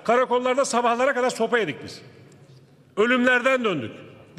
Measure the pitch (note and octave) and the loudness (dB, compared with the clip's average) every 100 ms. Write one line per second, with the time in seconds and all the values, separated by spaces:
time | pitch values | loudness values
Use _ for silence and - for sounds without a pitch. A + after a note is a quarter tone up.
0 | - A#3+ B3 B3 B3+ B3+ C4 A#3 A#3+ A#3 | 2 2 2 0 0 0 0 0 0 2
1 | C4 C4 B3 B3 A3+ A#3+ F#3+ B2+ - - | 0 0 -2 -2 -2 0 -2 -6 -12 -16
2 | - - - - - - - _ _ - | -20 -20 -20 -20 -20 -20 -20 _ _ -2
3 | A3+ B3+ B3 B3+ A#3+ C4 A3+ E3 A2 - | 2 2 4 2 2 0 0 -4 -6 -12
4 | - - - | -20 -20 -20